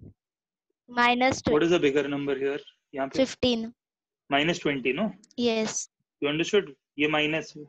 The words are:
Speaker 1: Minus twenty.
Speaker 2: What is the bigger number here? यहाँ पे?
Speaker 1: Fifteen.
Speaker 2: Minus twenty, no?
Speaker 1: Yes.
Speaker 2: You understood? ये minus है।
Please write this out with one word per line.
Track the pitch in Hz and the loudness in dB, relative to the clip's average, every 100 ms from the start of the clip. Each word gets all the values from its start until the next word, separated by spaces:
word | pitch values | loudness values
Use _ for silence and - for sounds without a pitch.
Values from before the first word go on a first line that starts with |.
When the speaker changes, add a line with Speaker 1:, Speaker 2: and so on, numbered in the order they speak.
| - - _ _ _ _ _ _ - | -20 -20 _ _ _ _ _ _ -8
Speaker 1:
Minus | 247 240 247 262 - | 0 2 4 2 0
twenty. | - | 0
Speaker 2:
What | 151 | 2
is | 165 | 4
the | 175 | 4
bigger | 147 139 143 | 2 2 0
number | 143 143 131 | -2 -2 -2
here? | 139 143 - _ _ | -2 -4 -10 _ _
यहाँ | 135 135 | -8 -4
पे? | - | 0
Speaker 1:
Fifteen. | 262 - 254 233 226 - _ _ _ _ - | -2 0 0 0 -4 -12 _ _ _ _ -2
Speaker 2:
Minus | 139 156 170 | 0 2 0
twenty, | 151 139 127 | -2 -2 -2
no? | 139 214 - _ - | -2 -2 -6 _ -4
Speaker 1:
Yes. | 240 226 220 - - _ _ _ | 0 0 -2 -6 -10 _ _ _
Speaker 2:
You | 143 | -4
understood? | 156 165 208 160 139 _ - | -2 0 0 0 -6 _ -2
ये | 151 | 0
minus | 151 151 156 151 | 2 0 -2 -6
है। | 151 | -14